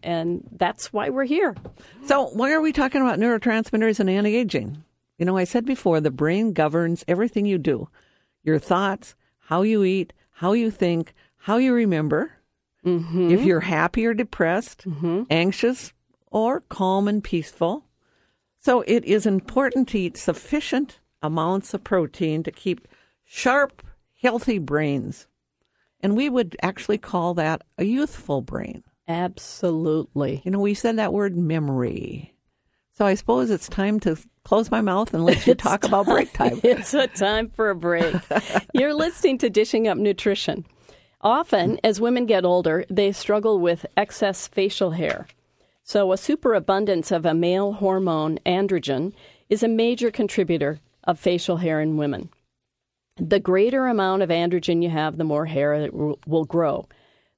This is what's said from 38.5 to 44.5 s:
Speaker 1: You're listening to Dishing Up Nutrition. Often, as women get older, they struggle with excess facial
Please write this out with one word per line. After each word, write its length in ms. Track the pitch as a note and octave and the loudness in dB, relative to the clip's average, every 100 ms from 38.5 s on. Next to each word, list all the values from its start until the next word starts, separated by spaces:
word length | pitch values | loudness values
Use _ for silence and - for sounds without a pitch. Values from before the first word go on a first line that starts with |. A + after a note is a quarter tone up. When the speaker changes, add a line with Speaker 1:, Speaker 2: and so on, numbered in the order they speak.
| F3 - | -4 -2
Speaker 1:
You're 200 | B3 C#4+ | 0 0
listening 440 | D4+ D#4+ - F#4+ C4 | 0 -2 2 2 2
to 100 | A#3+ | 0
Dishing 380 | F#3+ A3 A3 A3 | 2 2 2 0
Up 100 | F#3 | 2
Nutrition. 680 | G#3 F#3+ G#3 G3 - - - _ _ - _ _ | 0 0 -2 -2 -2 -6 -8 _ _ -20 _ _
Often, 580 | G#3+ C4+ E4+ G3+ F3+ A3 | 0 2 2 2 2 2
as 160 | A3+ G3+ | 0 2
women 260 | A#3 B3 A#3 | 0 0 2
get 200 | G3 F3+ | 2 4
older, 400 | F3+ E3 D#3+ - | 2 2 0 -2
they 220 | F#3+ G3+ | 0 0
struggle 480 | G3 - G#3 A3 G3+ | 0 -2 0 2 2
with 260 | F3 E3+ - - | 2 0 -2 -2
excess 500 | G#3 - G3+ F#3 | -2 -2 -4 -4
facial 440 | - | -6